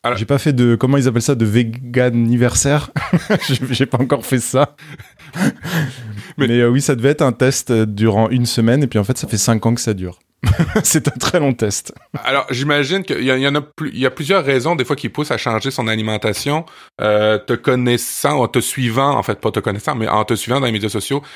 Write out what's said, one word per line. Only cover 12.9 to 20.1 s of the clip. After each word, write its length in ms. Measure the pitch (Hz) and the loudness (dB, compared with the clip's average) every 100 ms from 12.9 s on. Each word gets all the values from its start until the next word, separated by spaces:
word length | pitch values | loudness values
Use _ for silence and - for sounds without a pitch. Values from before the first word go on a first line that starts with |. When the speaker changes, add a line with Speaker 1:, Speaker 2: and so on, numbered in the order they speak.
| 190 | -2
Speaker 1:
qu'il 200 | 185 104 | -2 -2
y 60 | 127 | 0
a, 80 | 131 | 2
il 60 | |
y 40 | 135 | 2
en 60 | |
a 80 | 143 | 0
plus, 300 | 147 - 151 | -4 -10 -8
il 60 | - | -2
y 80 | 127 | -2
a 40 | |
plusieurs 320 | - 147 196 | -2 0 0
raisons, 320 | 139 135 135 165 | 2 0 0 -2
des 100 | 127 | -2
fois, 100 | 139 | -2
qui 120 | 113 | -4
poussent 220 | - 151 | -6 -4
à 80 | 117 | -2
changer 320 | - 110 131 | -2 -2 -2
son 180 | 135 110 | -4 -2
alimentation. 760 | 110 110 107 110 98 139 151 165 - - - | -2 -2 -2 -2 -4 -2 -4 -4 -20 -20 -2
Euh, 380 | 107 104 107 107 | 2 4 2 0
te 160 | - | -2
connaissant, 880 | 117 - 127 123 120 - - 143 147 | -2 0 2 2 0 -2 -2 0 0
en 60 | 117 | 0
te 120 | 123 | 0
suivant, 560 | - - 123 113 139 131 | -2 -2 -2 2 2 0
en 60 | |
fait, 180 | 101 101 | -2 -2
pas 120 | 110 | -2
te 80 | 107 | -2
connaissant, 340 | 104 101 - | -2 -4 -4
mais 140 | 135 | -2
en 180 | 110 | 0